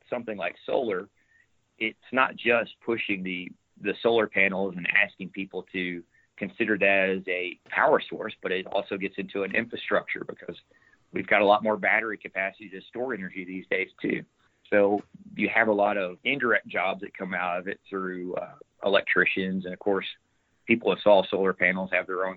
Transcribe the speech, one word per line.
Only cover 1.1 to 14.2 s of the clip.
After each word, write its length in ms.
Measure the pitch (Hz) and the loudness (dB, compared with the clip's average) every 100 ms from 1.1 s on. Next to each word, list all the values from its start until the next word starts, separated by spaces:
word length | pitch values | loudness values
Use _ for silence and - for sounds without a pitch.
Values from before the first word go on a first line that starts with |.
| _ _ _ _ _ _ _ | _ _ _ _ _ _ _
it's 200 | 110 - - | -6 -6 -4
not 240 | 127 131 - | 0 0 0
just 340 | 117 120 104 - | 2 2 2 -6
pushing 380 | - 113 - 98 | -4 -2 -2 -4
the, 260 | 92 90 90 - _ _ | -4 -8 -10 -16 _ _
the 140 | 98 95 | -6 0
solar 240 | 117 117 104 | 2 4 2
panels 460 | 95 95 95 98 87 | 2 2 2 -2 -2
and 100 | 85 104 | 0 2
asking 260 | 101 - 90 | 2 0 -10
people 360 | 98 95 92 - | -8 -8 -8 -6
to 300 | 92 90 87 - _ _ - | -4 -4 -4 -10 _ _ -8
consider 420 | 98 - 110 101 | -8 -2 0 4
that 380 | 98 98 95 95 | 4 4 4 0
as 60 | 92 | -2
a 320 | 90 90 - - | -4 -4 -10 -6
power 320 | 92 135 135 - | 2 4 4 2
source, 260 | 82 104 - | -8 -8 -8
but 100 | 95 | -4
it 140 | 92 92 | -2 -2
also 300 | 98 101 98 | -4 -2 -4
gets 180 | 95 - | -4 -6
into 240 | 95 101 | -6 -4
an 120 | 98 107 | -2 -2
infrastructure 680 | 117 - - 104 - - | -2 -6 0 0 0 -6
because 320 | - - - - _ _ _ _ _ | -8 -10 -14 -14 _ _ _ _ _
we've 140 | - 95 | -8 2
got 160 | 104 | 4
a 40 | 101 | 6
lot 180 | 104 | 6
more 120 | 110 104 | 4 0
battery 420 | 95 107 110 101 | 2 0 -2 -8
capacity 500 | 92 95 98 - 107 | -8 -6 -6 -6 -14
to 120 | 92 | -16
store 320 | - 113 131 | -12 -8 -6
energy 300 | 104 92 95 | -6 -8 -10
these 200 | 90 92 90 | -10 -10 -4
days 180 | 92 95 _ | -4 -4 _
too. 220 | - - | -4 -4